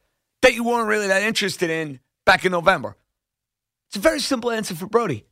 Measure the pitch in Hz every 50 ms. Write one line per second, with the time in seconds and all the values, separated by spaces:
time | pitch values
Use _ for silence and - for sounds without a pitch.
0 | _ _ _ _ _ _ _ _ - 254 240 226 240 233 240 233 226 214 214 214
1 | 208 196 190 190 202 220 220 - 202 190 - - 185 160 160 160 160 151 135 123
2 | _ _ _ _ _ - 190 185 - 185 180 175 160 185 185 156 117 101 - _
3 | _ _ _ _ _ _ _ _ _ _ _ _ _ _ _ _ _ _ - 208
4 | 190 320 320 294 - - 277 233 233 240 233 220 214 - 185 156 185 - - 233
5 | 233 190 127 104 - _